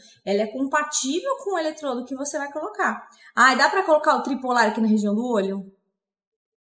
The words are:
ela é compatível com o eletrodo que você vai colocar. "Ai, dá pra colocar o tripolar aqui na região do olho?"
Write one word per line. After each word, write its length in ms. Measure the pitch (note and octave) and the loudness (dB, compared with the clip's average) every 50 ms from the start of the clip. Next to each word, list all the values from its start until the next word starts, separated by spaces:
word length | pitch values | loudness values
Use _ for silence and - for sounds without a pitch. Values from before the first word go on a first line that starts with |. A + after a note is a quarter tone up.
| - - - _ - | -20 -20 -20 _ -6
ela 180 | F#3+ G3+ G3+ A3+ | -2 0 0 0
é 40 | |
compatível 880 | G#3 - B3+ C#4 C4+ - D4+ D4 D4+ - - C4 C4 D4 F4+ B4+ C#5 C5+ C5+ - | -2 -2 -4 -4 0 0 0 -2 0 -4 -4 -4 -2 -4 -4 -2 -4 -4 -4 -4
com 120 | G4 F#4+ | -4 -2
o 40 | E4+ | -2
eletrodo 460 | D#4 D#4 D#4 - D4+ C#4 A#3+ A#3+ B3 | -2 -4 -4 -6 -6 -6 -4 -6 -6
que 100 | - C#4 | -8 -8
você 240 | B3+ C4+ C4+ - D4 | -8 -8 -6 -6 -6
vai 140 | C#4 C#4+ C#4+ | -8 -6 -8
colocar. 560 | D#4 D#4 G#4 G#4 - F4+ A#3 A3 - - - _ _ - - - | -8 -8 -8 -6 -2 -2 -2 -2 -4 -10 -18 _ _ -20 -8 0
"Ai, 220 | - A#3+ C4 C4 | 4 4 4 6
dá 140 | B3 C#4 D4+ | 6 4 2
pra 120 | - G4 F#4+ | 4 2 2
colocar 320 | E4 D#4 D4+ D4+ D#4 C#4 | 4 4 4 6 4 2
o 60 | B3 - | 2 2
tripolar 460 | B3+ C#4+ - - B3+ B3 A#3+ A3+ G#3+ | -2 -4 -4 -2 0 2 4 4 2
aqui 120 | G#3+ A#3 | 2 2
na 60 | A3 | 2
região 280 | A3 G#3+ G#3+ G#3 G#3 G3+ | 2 4 2 2 0 0
do 120 | G#3+ B3 | -2 -2
olho?" 480 | B3 A#3 G#3 F#3+ G3 G3 G3+ F#3+ G3 _ _ _ _ _ _ _ _ _ _ _ _ _ _ _ _ _ _ _ _ | 0 0 0 0 0 -4 -6 -8 -12 _ _ _ _ _ _ _ _ _ _ _ _ _ _ _ _ _ _ _ _